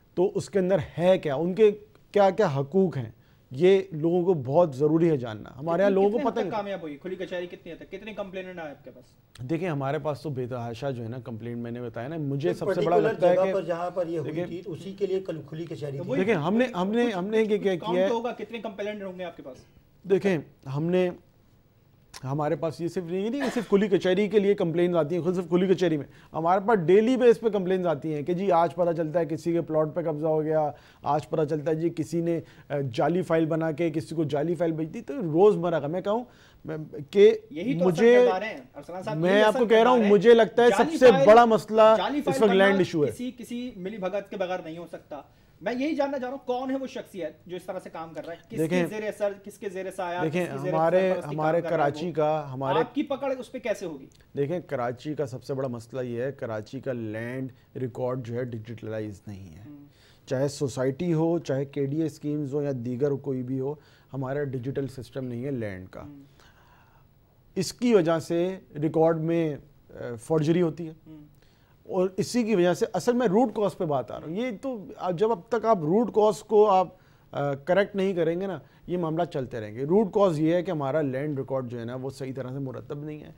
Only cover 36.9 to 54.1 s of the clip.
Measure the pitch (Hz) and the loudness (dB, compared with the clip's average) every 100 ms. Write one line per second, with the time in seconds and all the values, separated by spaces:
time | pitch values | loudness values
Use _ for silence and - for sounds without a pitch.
36.9 | - 139 202 214 220 - 147 220 165 180 | -14 -2 8 8 8 -2 -8 -4 0 2
37.9 | 165 233 247 247 190 214 185 - 143 - | 6 6 8 6 2 -4 -10 -16 -18 -14
38.9 | 180 202 156 175 202 214 226 220 220 233 | -10 -6 0 2 6 4 4 4 6 6
39.9 | 254 208 202 214 240 220 - 240 226 269 | 6 6 6 8 8 6 4 6 6 2
40.9 | 311 254 185 - 226 240 220 - 220 220 | 8 8 10 10 10 10 4 2 6 8
41.9 | 220 202 285 202 170 214 196 196 196 175 | 6 2 -2 -2 2 4 6 6 4 2
42.9 | 165 139 - 247 - 220 240 247 196 180 | 0 0 -2 -10 -10 -12 -10 -10 -10 -12
43.9 | 220 185 202 196 208 180 185 156 165 165 | -8 -6 -6 -6 -6 -4 -4 -8 -14 -14
44.9 | 165 - 143 - _ _ _ 185 247 294 | -16 -16 -16 -16 _ _ _ -6 -4 -2
45.9 | 285 277 277 247 269 - 247 262 269 262 | -2 -2 -4 -8 -8 -6 -6 -4 -6 -6
46.9 | 240 - 190 160 - - 180 185 185 185 | -10 -12 -10 -10 -12 -14 -12 -10 -10 -12
47.9 | 170 165 160 147 165 - 190 160 180 165 | -14 -12 -12 -12 -14 -10 -6 -2 0 -2
48.9 | 214 214 196 202 196 202 - 202 185 190 | -4 -8 -4 -4 -6 -14 -12 -10 -8 -8
49.9 | 185 180 175 165 170 165 135 180 160 165 | -8 -6 -4 -2 -2 -4 -6 -4 0 2
50.9 | 180 190 175 147 151 156 170 165 165 147 | 4 2 0 -4 -2 0 0 0 0 0
51.9 | - 175 151 151 156 143 131 135 147 160 | -2 -4 0 0 0 -4 -6 -2 0 0
52.9 | 277 302 269 269 262 - 254 233 196 180 | -4 -4 -4 -4 -6 -8 -8 -6 -6 -6
53.9 | 139 135 | -12 -16